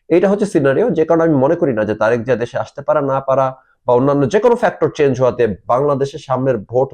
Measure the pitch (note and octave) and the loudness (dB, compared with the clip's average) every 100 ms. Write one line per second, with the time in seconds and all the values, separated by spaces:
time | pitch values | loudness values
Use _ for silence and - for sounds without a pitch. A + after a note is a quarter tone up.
0 | _ E3 F#3+ G#3 G3+ E3 C#3 C3+ A3+ D#3 | _ 0 2 0 0 0 2 2 0 0
1 | D#3 E3 E3 C#3+ C3+ E3+ D3 G#2+ G#2+ G#2+ | 0 2 2 2 2 0 0 -2 -2 0
2 | G#2+ A#2+ A#2 A#2 A#2+ A2+ A2+ - C#3 D3+ | 0 0 -2 -4 -2 -6 -8 -8 -2 -2
3 | C#3 C3+ C3+ C3+ C3 C3 _ _ - B2 | 0 -4 -2 0 0 -4 _ _ 0 2
4 | C3+ C#3+ C3+ - A#3 A#3 F#3+ - D#3 - | 2 2 2 2 2 2 0 0 -4 0
5 | C#3+ B2 B2+ - A#2 F#2 - A#2+ D3 C#3 | 0 2 0 2 -2 -2 -2 -2 0 0
6 | C#3 D3+ - B2+ C3+ A#2 F#2+ A#2+ C3+ | -4 -6 -6 -2 -2 -2 -2 -2 -2